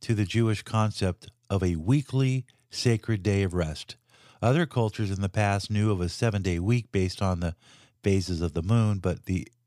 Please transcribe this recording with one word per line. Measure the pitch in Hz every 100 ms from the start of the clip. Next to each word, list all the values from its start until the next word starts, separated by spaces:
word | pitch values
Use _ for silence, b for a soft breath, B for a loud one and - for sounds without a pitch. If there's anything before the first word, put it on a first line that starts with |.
to | -
the | 107
Jewish | 92 113 113 104
concept | - 110 107 - 95 - - - -
of | 95
a | 90
weekly | 80 87 147 - 131 131 131 - b b
sacred | - 123 113 - 107
day | 98 98
of | 98
rest. | 90 80 71 - - B B B B
Other | 117 151
cultures | 170 123 110 - 101
in | 98
the | 98
past | - 101 101 -
knew | 104 107
of | 95
a | 87
seven-day | - 117 101 92 85
week | 95 123 -
based | 98 92 -
on | 95 87
the | 85 - B B B B
phases | 101 98 90 82
of | 85
the | 80
moon, | 85 117 107 101
but | 90 87 -
the | 95 - _